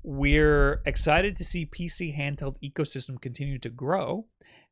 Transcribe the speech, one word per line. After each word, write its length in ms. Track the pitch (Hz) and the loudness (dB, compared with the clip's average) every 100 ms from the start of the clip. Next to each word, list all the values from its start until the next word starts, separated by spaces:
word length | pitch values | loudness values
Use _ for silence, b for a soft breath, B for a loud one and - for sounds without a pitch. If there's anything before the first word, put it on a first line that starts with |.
We're 800 | - 135 143 147 151 147 139 147 | -8 0 4 6 8 6 4 2
excited 520 | 143 - 156 156 202 180 | -2 0 4 4 2 -2
to 80 | |
see 200 | 180 175 | -4 -4
P 220 | 156 - 175 | -6 -6 -8
C 260 | - 170 147 | -6 -6 -4
handheld 380 | 143 143 135 - | -6 -4 -8 -8
ecosystem 600 | 139 - 147 135 131 127 | -8 -4 -4 -6 -10 -10
continue 380 | 123 123 143 131 | -10 -8 -6 -6
to 80 | 123 | -8
grow 580 | 120 135 190 135 185 - _ b b b | -8 -4 -2 -2 -6 -8 _ b b b